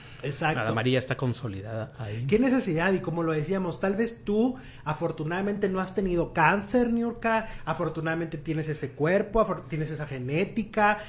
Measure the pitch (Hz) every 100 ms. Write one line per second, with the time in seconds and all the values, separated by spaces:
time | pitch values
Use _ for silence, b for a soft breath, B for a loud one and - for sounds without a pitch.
0 | B B 143 147 160 143 110 113 123 127
1 | - 131 127 117 113 98 107 110 107 -
2 | 110 110 135 214 262 254 202 160 180 185
3 | 170 170 160 156 147 190 180 156 196 202
4 | 226 - - 208 254 254 B B 151 147
5 | 165 156 156 180 202 208 202 190 185 208
6 | 190 175 165 - 156 202 202 254 240 233
7 | 233 233 233 220 220 B 156 160 160 160
8 | 160 165 165 160 160 156 156 147 127 -
9 | 151 196 202 226 202 156 - 156 156 151
10 | 143 131 123 151 196 226 - - 208 208